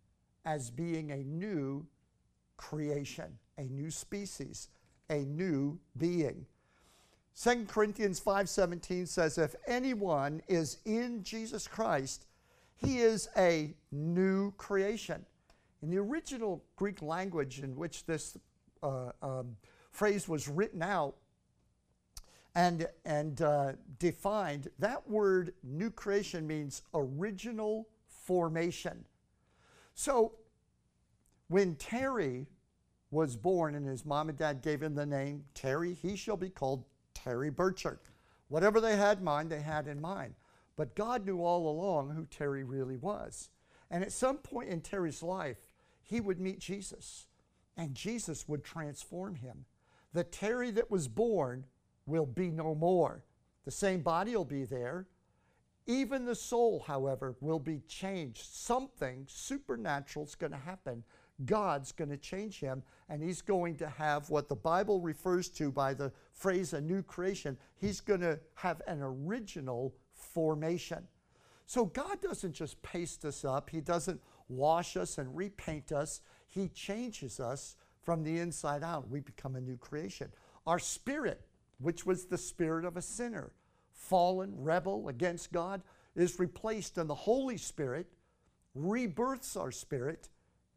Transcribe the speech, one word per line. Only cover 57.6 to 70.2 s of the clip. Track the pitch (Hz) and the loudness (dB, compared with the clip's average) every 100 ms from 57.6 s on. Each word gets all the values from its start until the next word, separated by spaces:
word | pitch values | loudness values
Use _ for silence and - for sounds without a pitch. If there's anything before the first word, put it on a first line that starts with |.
| 139 151 - | -2 -6 -8
changed. | - 190 190 143 113 | -8 -6 -4 -6 -10
Something | - - - 247 269 - 135 127 135 | -14 -6 0 0 -2 -4 -6 -6 -12
supernatural's | - - 277 - 240 190 143 139 151 151 - | -12 -6 -6 -4 -4 -2 -2 -4 -8 -8 -6
gonna | 156 151 | -6 -6
happen. | 147 185 131 117 - - _ - | -10 -10 -8 -8 -10 -20 _ -6
God's | 127 214 196 143 135 | 0 2 2 0 -2
gonna | - 147 143 | -6 -4 -6
change | - 190 214 - | -8 -8 -8 -6
him, | 135 131 - - - | -6 -4 -8 -16 -10
and | 151 | -4
he's | 165 175 | -4 -4
going | - 190 170 147 | 2 2 2 -2
to | 156 | -6
have | 139 151 147 147 | -2 2 2 2
what | 151 143 | 0 2
the | 113 | 0
Bible | 160 175 214 196 | 4 4 4 2
refers | 170 151 190 180 175 | 0 -2 2 2 2
to | - 147 | -2 0
by | 135 135 | 2 2
the | 135 139 - - | 2 -4 -6 -16
phrase, | - 190 185 175 | -2 2 2 2
"a | 151 | -2
new | 156 196 | 0 0
creation." | - - 185 196 147 131 - | -2 -4 -2 -2 -4 -6 -10
He's | _ 202 190 | _ -2 0
gonna | - 190 175 156 - | 2 4 4 2 -4
have | - 185 160 - | -4 -2 -2 -4
an | 151 | -4
original | 135 131 151 247 202 170 131 120 131 - _ | -4 -4 -4 -4 -6 -6 -4 -2 -4 -6 _
formation. | - | -20